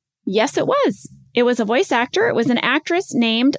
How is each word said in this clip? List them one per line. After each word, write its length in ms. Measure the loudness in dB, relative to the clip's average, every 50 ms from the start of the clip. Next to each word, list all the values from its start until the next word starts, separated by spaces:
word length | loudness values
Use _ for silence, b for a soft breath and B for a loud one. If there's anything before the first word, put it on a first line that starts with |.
| _ _ _ _ _
Yes, 320 | -2 0 0 0 0 0
it 80 | -2 0
was. 420 | 0 0 0 0 0 -2 -4 -8 -14 -16 -20 -20 _ 0
It 100 | 0 2
was 160 | 2 2 0
a 60 | 0
voice 260 | 0 0 0 0 0
actor. 360 | 0 -2 -2 -2 -2 0 0 0
It 60 | 0
was 140 | 0 0 0
an 80 | 0 0
actress 540 | 0 0 -2 -2 -2 -2 -2 -2 -2 -2 -2
named 440 | 0 0 0 2 2 2 0 0